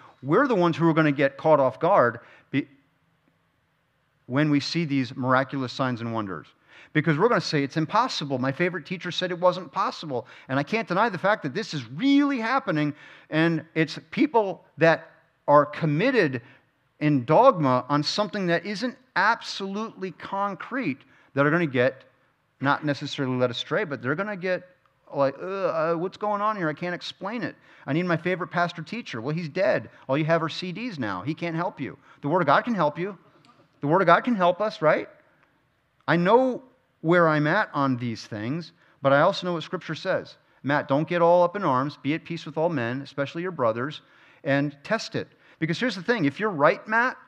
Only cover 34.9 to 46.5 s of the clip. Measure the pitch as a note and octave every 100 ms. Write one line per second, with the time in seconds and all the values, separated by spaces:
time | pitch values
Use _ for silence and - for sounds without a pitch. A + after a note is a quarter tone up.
34.9 | G3 - - _ _ _ _ _ _ _
35.9 | _ - E3+ F3+ A#3+ C4 A#3+ - _ _
36.9 | _ D#3+ F3 E3 D3+ D3+ G3 G3 D3 C3+
37.9 | B2 B2 A2 - G#2+ A2 D#3+ D#3+ _ _
38.9 | _ C#3 C#3 E3+ - F3+ E3+ - F#3 -
39.9 | D#3 F#3 D3 F2 - _ _ B2+ C#3+ -
40.9 | C#3 D#3+ F3 E3+ F3 F3 G3 F3+ B2+ C#3+
41.9 | - C#3 D#3+ - E3+ E3 D3+ F3 D3+ A#2
42.9 | C3 C3+ - C#3 E3+ F#3 E3 A#2+ A2+ C#3
43.9 | D3+ _ _ - _ - C#3 C#3+ C#3+ -
44.9 | A3 - A2+ F#2+ _ _ - D#3+ E3+ B3
45.9 | F#3+ F3 A#3+ C#3+ C3+ G#3+